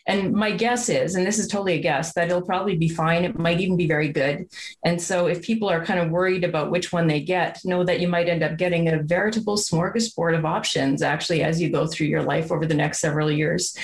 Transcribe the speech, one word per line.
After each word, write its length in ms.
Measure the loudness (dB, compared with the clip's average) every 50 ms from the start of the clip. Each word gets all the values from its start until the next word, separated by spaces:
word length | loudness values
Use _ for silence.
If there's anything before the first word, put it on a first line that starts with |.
| -4 -2
And 240 | 0 0 0 0
my 200 | 0 0 0 0
guess 360 | 0 0 0 0 0 0 0 0
is, 280 | 0 0 0 0 0
and 120 | 0 0 0
this 100 | 0 0
is 120 | -2 -2
totally 240 | -2 -2 0 0 0
a 80 | 2
guess, 320 | 2 2 0 0 -2 -2 -2
that 140 | -2 0 0
it'll 140 | 0 0 0
probably 340 | -2 -2 -2 0 0 0 0
be 100 | 0 0
fine. 380 | 0 0 2 2 2 2 2
It 120 | 0 -2 0
might 220 | 0 0 2 2
even 160 | 2 2 2
be 120 | 2 2 2
very 200 | 2 2 0 0
good. 400 | 0 0 0 0 0 -4 -8 -12 -14 -16 -16 -16 -10 -4 -2
And 160 | 0 0 0
so 260 | -2 -2 0 0 2 0
if 140 | 0 -2
people 280 | -2 -2 -2 0 0 0
are 140 | 0 0 0
kind 160 | 0 0 0
of 120 | 0 0
worried 340 | 2 2 2 2 2 0 0
about 260 | 0 0 -2 -2 0
which 220 | -2 -2 -2 -2 0
one 140 | 2 2 2
they 120 | 2 2
get, 400 | 0 0 0 0 0 -2 -4 -6 -4
know 180 | 0 0 2 2
that 160 | 2 2 0
you 80 | 0 2
might 220 | 2 2 2 2
end 120 | 2 0
up 140 | 0 0 0
getting 320 | 0 0 0 2 2 2 2
a 160 | 2 0 0
veritable 540 | 0 0 2 2 0 0 -2 -2 -2 -2 -2
smorgasbord 800 | -2 0 0 0 0 0 0 -2 -2 -2 -2 -2 0 0 0 0
of 80 | 0
options 560 | 0 -2 -2 -2 -2 0 0 2 2 0 0
actually 420 | 0 0 -2 -2 -2 0 0 0 2
as 180 | 2 0 0
you 80 | 0 0
go 180 | 0 0 0 -2
through 200 | -2 -2 -2 0
your 160 | 0 0 0
life 300 | 0 0 -2 -2 -2 -2
over 120 | -2 0
the 80 | 0 0
next 260 | 0 0 0 -2 -2
several 300 | -2 -2 0 0 0 0
years. 460 | 2 2 0 0 0 0 -2 -4 -6 -8